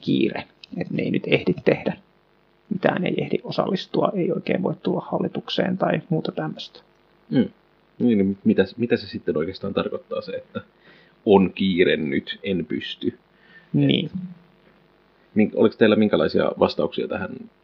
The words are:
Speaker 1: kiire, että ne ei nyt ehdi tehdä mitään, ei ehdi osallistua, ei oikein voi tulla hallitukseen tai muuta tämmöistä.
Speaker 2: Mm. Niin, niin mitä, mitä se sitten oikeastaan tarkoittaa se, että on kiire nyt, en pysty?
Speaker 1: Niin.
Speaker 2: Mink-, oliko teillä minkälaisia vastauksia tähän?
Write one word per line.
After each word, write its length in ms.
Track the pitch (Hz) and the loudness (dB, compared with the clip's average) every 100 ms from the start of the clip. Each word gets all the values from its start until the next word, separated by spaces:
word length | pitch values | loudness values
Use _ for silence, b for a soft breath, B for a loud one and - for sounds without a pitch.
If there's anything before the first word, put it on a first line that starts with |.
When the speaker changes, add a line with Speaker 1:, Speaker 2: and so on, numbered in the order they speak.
Speaker 1:
kiire, 420 | - 135 - - - _ - - | -2 0 0 -2 -12 _ -14 -10
että 180 | - | -6
ne 80 | - | -4
ei 80 | - | -2
nyt 120 | - - | -4 0
ehdi 280 | - - 180 | 0 0 0
tehdä 320 | - - - - _ _ _ _ _ _ _ | 0 0 -2 -8 _ _ _ _ _ _ _
mitään, 360 | 196 - 147 180 | -2 0 0 -2
ei 80 | - | -2
ehdi 140 | 147 - | -2 -4
osallistua, 680 | - - - 185 - - - | -4 -4 -2 -4 -4 -2 0
ei 180 | 190 165 | 0 -2
oikein 300 | - - - | -4 -2 -2
voi 120 | - 156 | -2 -4
tulla 240 | - 180 - | -4 -4 -4
hallitukseen 680 | - - - - - - 185 | -4 -4 -6 -6 -2 -2 0
tai 220 | 156 160 - | 0 0 -2
muuta 240 | 160 - | -4 -2
tämmöistä. 480 | - 156 - - - _ _ _ _ _ | -6 -8 -8 -16 -20 _ _ _ _ _
Speaker 2:
Mm. 180 | 143 110 - _ _ _ _ | 0 0 -4 _ _ _ _
Niin, 200 | 120 107 | 2 4
niin 200 | 98 98 | 2 2
mitä, 200 | 110 95 95 - | 2 2 2 0
mitä 200 | 120 117 | -2 -2
se 100 | - | -4
sitten 300 | - - 78 | -8 -4 -2
oikeastaan 380 | 82 - 98 | -2 -6 -6
tarkoittaa 460 | 98 - - - - | -4 -4 -6 -8 -8
se, 120 | - | -8
että 280 | 95 - - - _ b b b _ - | -12 -10 -14 -14 _ b b b _ 6
on 260 | 98 90 | 6 6
kiire 420 | - 98 87 90 76 | 2 0 4 4 4
nyt, 420 | 78 69 - - | 0 -2 -4 -10
en 240 | 101 92 80 | -4 -4 -2
pysty? 520 | 67 - - - - _ b b b b | -4 -6 -6 -6 -8 _ b b b b
Speaker 1:
Niin. 380 | 143 139 135 - 185 - - _ _ _ _ _ _ _ _ _ 107 | 2 4 2 -2 -8 -10 -14 _ _ _ _ _ _ _ _ _ 0
Speaker 2:
Mink-, 140 | 104 | 0
oliko 200 | - 110 - | 4 2 4
teillä 180 | 113 107 | 4 6
minkälaisia 560 | 107 90 80 92 - - | 4 4 2 2 0 2
vastauksia 500 | 98 - 73 - 60 | 0 2 -2 -2 -4
tähän? 220 | - - - - _ | -4 -6 -10 -16 _